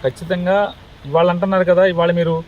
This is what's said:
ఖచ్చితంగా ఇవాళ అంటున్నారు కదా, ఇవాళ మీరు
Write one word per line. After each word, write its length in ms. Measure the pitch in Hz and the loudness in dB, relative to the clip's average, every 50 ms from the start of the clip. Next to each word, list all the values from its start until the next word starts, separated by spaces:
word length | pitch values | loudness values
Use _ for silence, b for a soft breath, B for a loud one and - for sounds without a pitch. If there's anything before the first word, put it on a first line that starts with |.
| - | -4
ఖచ్చితంగా 680 | 135 127 - 170 165 185 180 175 180 190 202 208 - - - - - - - - | -4 -6 -6 -8 -6 -6 -4 -2 0 0 0 0 -2 -6 -12 -20 -20 -20 -20 -16
ఇవాళ 240 | 143 143 165 170 180 | -4 0 0 2 2
అంటున్నారు 340 | 175 175 175 190 190 190 185 | 0 0 -2 0 0 0 2
కదా, 220 | 175 180 175 185 | 2 4 4 4
ఇవాళ 260 | 190 180 170 170 170 | 2 2 0 0 0
మీరు 320 | 175 175 170 165 165 165 165 | 0 0 0 -2 -2 -4 -6